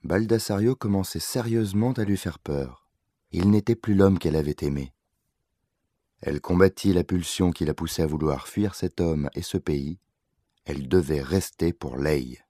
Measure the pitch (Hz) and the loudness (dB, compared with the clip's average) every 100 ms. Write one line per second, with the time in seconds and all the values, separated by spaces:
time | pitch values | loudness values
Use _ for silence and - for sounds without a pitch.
0 | - 90 110 113 - 101 113 131 107 98 | 0 0 2 0 0 0 0 0 -2 -2
1 | 92 82 - 131 113 113 107 101 120 123 | -2 -6 -6 -4 -2 0 0 0 0 0
2 | 147 196 - - - 71 65 62 _ _ | -2 -2 -4 -8 -6 -4 -6 -10 _ _
3 | _ _ _ 85 98 104 101 113 - 98 | _ _ _ 2 4 4 4 -2 2 6
4 | 98 92 85 78 76 73 76 69 67 _ | 6 4 2 0 0 -2 -2 -4 -6 _
5 | _ _ _ _ _ _ _ _ _ _ | _ _ _ _ _ _ _ _ _ _
6 | _ _ - 73 - 90 95 - 101 90 | _ _ -6 -6 0 6 6 6 2 2
7 | - 90 85 - 92 82 76 76 82 - | 2 -2 -2 0 0 0 -4 -2 -6 -2
8 | 80 76 78 67 - - 104 - 90 - | -2 0 -2 -2 -6 -4 -4 -2 -8 -2
9 | 85 78 69 - - 92 - 73 69 92 | -2 0 -4 -6 -6 -6 -2 -4 -4 -10
10 | _ _ _ _ _ _ - 71 65 92 | _ _ _ _ _ _ -10 -8 2 2
11 | 71 76 67 95 - - 85 - 69 64 | 2 -2 0 -2 -2 -2 -2 -2 -8 -4
12 | 73 73 62 62 | 0 0 -2 -14